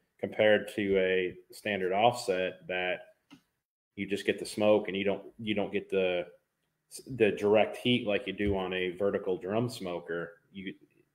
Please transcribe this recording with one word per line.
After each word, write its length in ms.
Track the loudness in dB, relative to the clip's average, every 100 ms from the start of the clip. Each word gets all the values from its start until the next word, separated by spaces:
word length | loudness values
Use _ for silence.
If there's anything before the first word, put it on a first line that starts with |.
| _ _
compared 500 | -6 2 4 4 2 -4
to 200 | 0 2
a 380 | 2 2 0 -6 -16
standard 400 | -10 -4 -2 0
offset 720 | 2 4 2 0 0 -2 -6 -6
that 400 | -4 -2 -4 -8 _ _ -20 _ _ _ _ _ -10
you 100 | -4
just 180 | -2
get 140 | 0 -2
the 80 | -4
smoke 400 | 0 4 4 2
and 80 | -2
you 60 |
don't, 200 | -2 -4 -6 -10
you 140 | -6
don't 180 | -4 -4
get 180 | -4 -2
the, 360 | 0 0 0 -4 -12 _ _ _ _ _ -18 -10
the 240 | 2 2
direct 440 | 4 4 6 4 0
heat 300 | 2 2 2
like 200 | -2 -2
you 60 |
do 240 | -2 0 0
on 160 | -2
a 180 | -2 -4
vertical 440 | -2 0 0 0 -4
drum 320 | -2 -2 -2
smoker. 640 | -4 -6 -6 -6 -6 -6 -12 _
You, 220 | -14 -12 -14 _ _ _